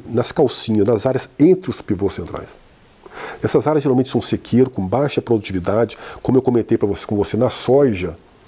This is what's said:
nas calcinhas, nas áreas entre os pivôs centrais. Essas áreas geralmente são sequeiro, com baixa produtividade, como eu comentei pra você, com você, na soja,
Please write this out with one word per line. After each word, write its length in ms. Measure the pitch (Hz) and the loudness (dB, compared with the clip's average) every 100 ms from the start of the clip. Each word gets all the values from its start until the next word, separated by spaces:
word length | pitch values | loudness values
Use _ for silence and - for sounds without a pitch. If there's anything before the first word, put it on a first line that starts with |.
| - | -4
nas 260 | 117 117 | -2 -2
calcinhas, 520 | - 135 - - 107 101 | 2 0 0 -2 2 4
nas 200 | 110 131 | 2 2
áreas 240 | 127 - - | -2 -4 4
entre 300 | 156 180 135 | 4 4 0
os 120 | - | -8
pivôs 320 | - 92 98 | -4 -2 -2
centrais. 360 | - 82 - - - - - _ _ - - - - | -4 -10 -10 -14 -20 -20 -20 _ _ -20 -16 -14 -6
Essas 240 | 107 147 139 | 0 2 2
áreas 160 | 156 | 2
geralmente 280 | 139 127 127 | 2 2 2
são 120 | 120 | -2
sequeiro, 480 | - 104 - 117 117 | -2 -4 0 2 2
com 160 | - 92 | 0 -2
baixa 360 | 120 143 - | 0 0 -2
produtividade, 760 | - 110 101 95 85 107 117 - - - | 0 0 0 -4 0 0 0 -4 -18 -8
como 160 | - 127 | 0 2
eu 40 | |
comentei 360 | 123 120 107 113 | 4 0 2 0
pra 100 | 104 | 0
você, 180 | 98 - | -4 -4
com 100 | 104 | -2
você, 220 | 98 107 | -2 0
na 120 | 120 | -2
soja, 680 | - - 139 139 95 90 80 _ _ | -2 2 4 4 0 -6 -10 _ _